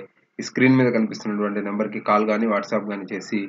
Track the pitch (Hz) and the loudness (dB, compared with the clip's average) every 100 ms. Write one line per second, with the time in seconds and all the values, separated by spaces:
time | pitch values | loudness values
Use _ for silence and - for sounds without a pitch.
0 | - _ _ - 110 - 127 131 127 113 | -10 _ _ -12 -6 2 6 6 4 2
1 | 110 - 113 104 104 104 101 104 107 110 | 0 -4 -6 -2 -2 -2 -4 -4 -4 -4
2 | 104 104 110 107 113 104 101 110 104 101 | 2 2 2 0 2 0 0 -4 -4 -8
3 | 95 101 - 107 | -8 -10 -6 -6